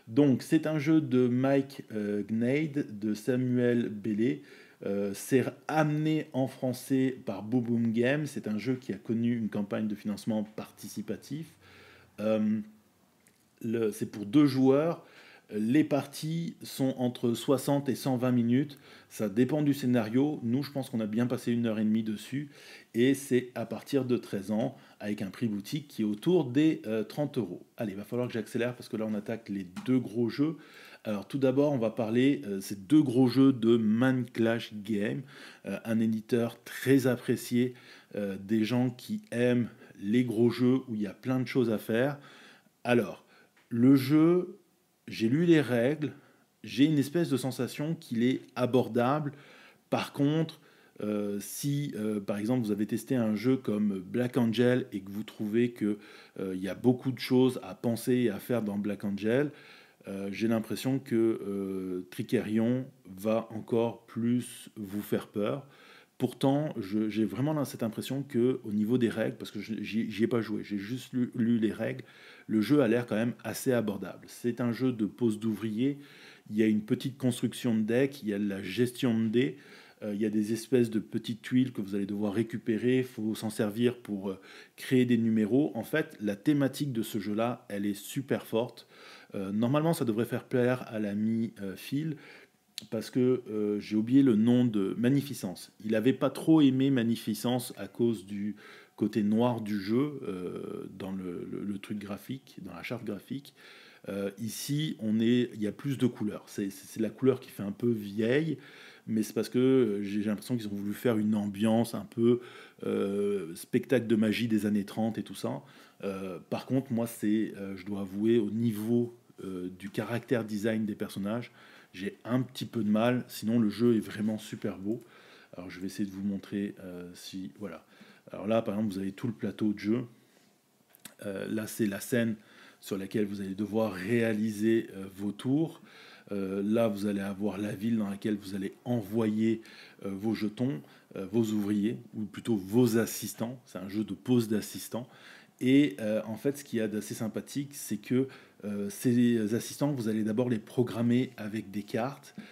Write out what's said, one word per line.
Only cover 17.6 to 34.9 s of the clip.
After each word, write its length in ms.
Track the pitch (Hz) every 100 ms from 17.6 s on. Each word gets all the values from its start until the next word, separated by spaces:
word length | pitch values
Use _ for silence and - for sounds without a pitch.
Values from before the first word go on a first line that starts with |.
| 135 143 139
et 40 |
cent 220 | 107 139 127
vingt 160 | 127
minutes. 460 | 123 117 123 143 - - - -
Ça 180 | - 107
dépend 320 | 98 127 151
du 120 | 151
scénario. 640 | 139 127 123 110 117 143 151
Nous, 200 | 123 123
je 100 | 139
pense 160 | 139 123
qu'on 120 | 117
a 60 | 107
bien 200 | 110 123
passé 260 | 120 -
une 140 | 120 117
heure 120 | 107
et 60 |
demie 180 | 107 110
dessus. 460 | 110 104 - 135 147 - - - -
Et 180 | 113 127
c'est 380 | 139 - 127 127
à 120 | - 110
partir 400 | 107 - 139 127
de 100 | 117
treize 340 | - 104 95
ans, 260 | 107 135 - - -
avec 220 | 107 104
un 100 | 98
prix 180 | - 120
boutique 400 | 104 98 151 143
qui 140 | -
est 40 | 107
autour 400 | 104 - 180 139
des, 340 | 123 156 156 110
euh, 180 | 110
trente 320 | 107 - 147 135
euros. 300 | 98 87 - -
Allez, 160 | 113
il 60 | 95
va 60 |
falloir 240 | 104 120 123
que 60 |
j'accélère 400 | 117 107 123 120
parce 140 | 123 117
que 80 | 110
là, 100 | 110
on 80 |
attaque 340 | 107 104 113 -
les 180 | 98 90 90
deux 140 | - 127
gros 300 | 104 107 117
jeux. 280 | 110 147 160 - - - -
Alors, 220 | - 104 98
tout 120 | 143
d'abord, 340 | 131 131 147
on 60 | 139
va 120 | 110
parler, 500 | 107 110 117 131 143 104
euh, 140 | 98
ces 160 | 98 101
deux 260 | 98 151
gros 240 | 139 117 131
jeux 260 | 120 135
de 240 | 123 113 117
Man 480 | 110 110 131 127
Clash 480 | 117 - 113 117 -
Game, 500 | 107 101